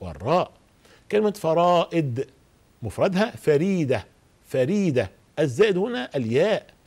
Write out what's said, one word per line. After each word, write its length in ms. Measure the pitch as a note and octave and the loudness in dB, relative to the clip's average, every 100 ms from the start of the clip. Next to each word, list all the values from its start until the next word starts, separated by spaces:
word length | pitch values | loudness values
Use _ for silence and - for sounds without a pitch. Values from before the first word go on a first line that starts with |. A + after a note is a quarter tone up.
والراء. 500 | F#2 D#2 G#2 F3 - _ _ _ _ _ - | -14 -8 -2 -2 -2 _ _ _ _ _ -4
كلمة 200 | G#3 G#3+ | 0 0
فرائد 960 | G3+ D#3+ D#3+ F3 F3 - E3+ C#3+ A#2+ - _ _ _ _ _ | -2 0 2 4 2 2 -2 -2 -4 -8 _ _ _ _ _
مفردها 480 | G#2+ - E3+ F#3 A3+ | -10 -2 0 0 -2
فريدة، 720 | - - D3 F#3+ F#3 C#3+ A#2 - _ _ _ _ | -2 0 2 2 0 0 -2 -6 _ _ _ _
فريدة، 640 | C3 B2+ G#3 F#3+ A#2+ A2 - _ - | -2 0 0 0 0 -2 -8 _ -4
الزائد 380 | D3+ B2 G#3+ F3+ | -2 2 2 2
هنا 320 | A3+ A#3+ B3 C#3+ | -2 -4 -6 -6
الياء، 500 | A2 B2+ G3 F#3 - _ | -2 2 2 0 -6 _